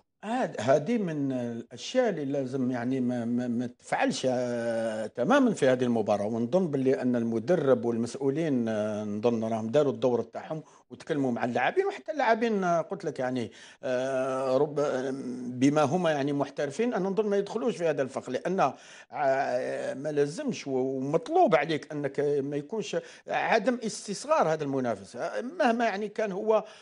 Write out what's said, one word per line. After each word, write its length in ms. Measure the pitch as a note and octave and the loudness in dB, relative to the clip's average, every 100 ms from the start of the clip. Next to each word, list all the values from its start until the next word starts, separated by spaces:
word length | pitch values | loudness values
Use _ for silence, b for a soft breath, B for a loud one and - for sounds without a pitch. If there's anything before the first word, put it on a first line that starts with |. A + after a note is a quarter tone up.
| _ _ | _ _
هاد-، 360 | G3+ B3+ F#3 - | -6 -4 -4 -2
هذه 380 | A#2 D3+ D3 A#3+ | 2 2 2 0
من 340 | F3+ D3+ C3+ | 0 -2 -2
الأشياء 760 | C3 A#2+ A#2 - A#2+ - B3+ A#3+ | -2 -4 -8 -12 -14 -2 0 0
اللي 160 | E3 | -2
لازم، 460 | C#3 C#3 B2+ C3+ B2+ | -4 -4 -4 -2 -2
يعني، 300 | B2 A#2+ C3 | -2 -2 -2
ما، 240 | B2 B2 | -2 -2
ما، 240 | A#2 A#2+ B2 | -2 -2 -2
ما 180 | A#2 B2 | -4 -6
تفعلش، 600 | - - E3 C#4 D3+ B2+ | -10 -6 -2 0 0 0
آه، 760 | B2+ B2 A#2+ A#2 A2+ A2+ A2 A2 | 0 0 -2 -2 0 -2 -2 -4
تمامًا 480 | - C#3+ C#4+ B3 | -2 2 4 4
في 140 | - C3+ | 4 4
هذه 160 | B2+ | 4
المباراة. 420 | B2 A#2 G#2+ G2+ G#2 | 2 2 2 0 0
ونظن 400 | A2+ A#2+ F3+ F3 | -2 2 2 2
باللي 360 | C#3 C3 C3 | 2 2 2
أن 140 | B2 A#2+ | 2 0
المدرب 680 | A#2 A2+ A#2+ F3 C3+ A#2+ | 0 0 2 2 4 4
والمسؤولين، 840 | A#2 A2+ A#2 - C#3 D3 E3 B2+ A2+ | 2 0 -2 -2 0 0 0 0 0
آه، 360 | G#2+ G#2+ G#2 | 0 -2 -2
نظن 400 | G#2 G#2 A#2+ A2+ | -4 0 0 2
راهم 220 | A2+ A2+ A2 | 0 -2 2
داروا 260 | C#3+ C#3+ | 2 2
الدور 300 | A2+ B2+ A#2 | 2 0 0
تاعهم 400 | - G#2+ - D#3+ B B _ | -2 -10 -8 -10 B B _
وتكلموا 420 | B2 - D3+ C3 | -14 -4 0 0
مع 120 | A2+ | 0
اللاعبين، 420 | A#2+ A#2+ C#3 F#4 G4 | 0 0 0 0 -2
وحتى 260 | - - | -4 -6
اللاعبين، 520 | D#4 A#3 A3+ A#3 G3+ | 0 2 4 2 2
آه، 160 | F3+ E3+ | 2 2
قلت 240 | D#3 F#3+ | 0 -6
لك، 140 | D#3+ C#3 | -6 -2
يعني، 340 | B2+ B2+ G#2+ B B B | -2 -2 -4 B B B
آه، 760 | B2+ B2+ C3 C3 C3+ C3 C3 C3 | -2 -2 0 0 0 0 2 4
رب-، 240 | D3+ C#3+ C#3+ B2+ C3+ C3+ B2+ A#2+ B2 B2+ | 4 2 0 0 -2 -4 -6 -8 -8 2
بما 220 | C#3 D3+ | 4 6
هما، 280 | C3+ F3+ E3+ | 4 4 2
يعني، 220 | D3 C#3+ | 2 0
محترفين، 640 | C#3+ C3+ - C#3+ C3+ A#3+ | 0 -2 -4 -4 -2 0
أنا 140 | A3 F#3+ | 0 0
نظن 180 | F#3+ G#3+ | 0 0
ما 100 | G3+ | 0
يدخلوش 400 | G3 A3+ B3+ E3+ | -2 -2 -2 0
في 120 | E3 | 0
هذا 140 | D3 | 0
الفخ، 280 | C3 A#2 A#2 | -2 -4 -6
لأن، 420 | B2+ E3+ F#3+ C#3+ B B B - | -4 0 2 2 B B B -12
آه، 800 | C3+ C#3 C3+ B2+ B2+ C3 C3+ B2+ | -2 0 2 0 -2 -4 -4 -6
ما 180 | C3 D3+ | -6 -2
لازمش 540 | D3 D3 F#3 C#4+ D3+ C#3 | 0 0 -2 -4 -4 -2
و-، 40 | |
ومطلوب 840 | C3 C3 C3+ C3+ D#3 - F4 D#4+ D#3 | 0 0 -2 -2 -2 2 4 6 4
عليك 360 | D3+ D3 - | 2 -2 -4
أنك 280 | D3+ C#3+ D3 | -6 -4 0
ما 360 | D3 C#3+ C#3 D3 | 0 0 -2 -4
يكونش 400 | C#3+ A3 - E3+ B B - | -6 -6 -4 -6 B B -4
عدم 500 | D3+ D3 A3 G#3+ A#3+ A3+ | -2 2 2 2 -2 -4
استصغار 640 | - - F#3+ C#4 D#4 E3+ | -8 -8 -8 0 2 4
هذا 120 | D#3 | 2
المنافس. 520 | C#3+ C3+ B2 G2 G2 A#2+ | 0 0 0 -2 -6 -8
آه، 240 | D#3+ G#2 | -6 -6
مهما، 440 | A#3+ F4+ C4+ A3+ | -6 0 2 2
يعني، 240 | A#3 G3 G#3+ | 0 -2 -4
كان 240 | G#3 G#3+ | -4 -4
هو، 320 | F#3 G#3+ G#3+ G#3 B | -2 2 2 0 B